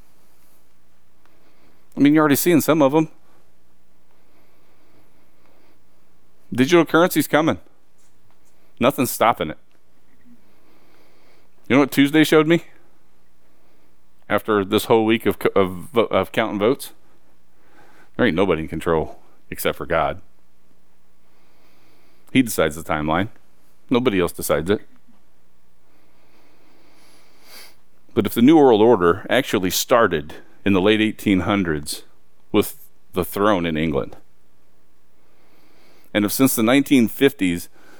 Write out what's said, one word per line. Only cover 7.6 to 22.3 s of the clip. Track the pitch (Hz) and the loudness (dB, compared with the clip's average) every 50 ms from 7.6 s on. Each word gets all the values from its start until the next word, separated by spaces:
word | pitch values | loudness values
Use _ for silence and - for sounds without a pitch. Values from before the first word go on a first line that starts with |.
| - - - - - - - - - - - - - - - - - - - - - - - - | -6 -18 -20 -20 -18 -18 -18 -16 -16 -16 -16 -16 -16 -16 -16 -16 -16 -16 -18 -18 -18 -16 -4 4
Nothing's | 113 131 - - 127 - | 4 4 4 4 0 -2
stopping | - - 110 113 120 - 85 76 | 2 4 4 4 4 4 -2 -6
it. | - - - - - - - - - - - - - - - 247 240 - - - - - - - - - - - - - - - - - - - - - - - - - - - | -6 -10 -14 -18 -18 -18 -18 -18 -18 -16 -16 -16 -16 -16 -16 -16 -16 -16 -16 -16 -16 -16 -16 -16 -16 -16 -16 -16 -16 -16 -16 -16 -16 -16 -16 -16 -16 -16 -16 -16 -16 -16 -2 2
You | 117 | 4
know | 139 | 4
what | 143 131 | 4 4
Tuesday | - 139 139 139 151 156 | 6 4 4 6 8 6
showed | 151 - 165 156 151 | 6 8 8 6 8
me? | 156 170 165 - - - - - - - - - - - - - - - - - - - - - - - - - - - - - - - - - | 6 4 4 2 -4 -16 -18 -16 -16 -16 -16 -16 -16 -16 -16 -16 -16 -16 -16 -16 -16 -16 -16 -16 -16 -16 -16 -16 -16 -16 -16 -16 -16 -16 -16 -4
After | - 110 101 - - 107 101 95 | 0 0 0 2 4 2 2 4
this | 98 107 104 - | 4 2 2 4
whole | - 120 113 110 | 6 4 4 6
week | 110 113 110 - | 4 4 4 4
of, | 107 95 - - - - | 0 0 2 0 2 4
of, | 104 98 92 92 87 87 - - | 4 4 4 0 -6 -10 -2 2
of | 117 101 - - 95 92 - | 2 2 4 4 2 2 2
counting | - 123 113 92 98 98 | 0 -2 -2 0 0 2
votes, | 104 120 143 - - - - - - - - - - - - - - - - - - - - - - - - - - - - | 2 2 2 0 -4 -14 -14 -16 -16 -16 -16 -18 -16 -16 -16 -16 -16 -16 -16 -16 -16 -16 -18 -18 -18 -18 -16 -16 -16 -10 -2
there | - 127 | 2 2
ain't | 110 78 | 2 4
nobody | 87 101 92 82 80 | 2 4 4 2 0
in | 80 80 | 0 -6
control | 85 80 - 87 82 78 76 - - - - - - - - - | -6 -4 0 2 2 2 2 -2 -8 -14 -16 -16 -16 -16 -14 -14
except | - - - 85 78 | -10 -4 -2 -2 -2
for | - 78 | -2 -4
God. | 73 82 82 73 71 78 95 - - - - - - - - - - - - - - - - - - - - - - - - - - - - - - - - - - - - - - - - - - | 0 2 2 2 0 -2 -6 -10 -14 -16 -16 -16 -16 -16 -16 -16 -16 -16 -16 -16 -16 -16 -16 -16 -16 -16 -16 -16 -16 -16 -16 -16 -16 -16 -16 -16 -16 -16 -16 -16 -16 -16 -16 -16 -16 -16 -16 -16 0